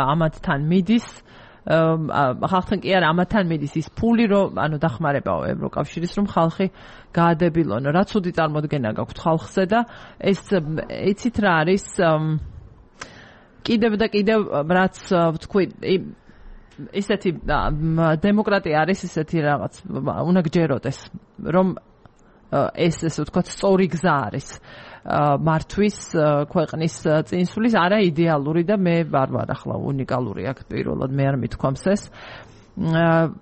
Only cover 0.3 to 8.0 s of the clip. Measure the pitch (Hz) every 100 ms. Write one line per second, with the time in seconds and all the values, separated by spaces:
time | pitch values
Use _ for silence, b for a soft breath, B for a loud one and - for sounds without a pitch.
0.3 | - - 143 151 185 175 233 - - B
1.3 | B B B - 160 160 160 151 - 139
2.3 | 127 151 185 180 196 - 185 160 170 180
3.3 | 220 180 160 143 - 156 - 226 233 233
4.3 | 202 190 - 139 151 165 117 156 143 -
5.3 | 87 67 - - - 147 - 175 - 202
6.3 | - 165 - 190 B B B B - 170
7.3 | 165 175 165 165 104 139 156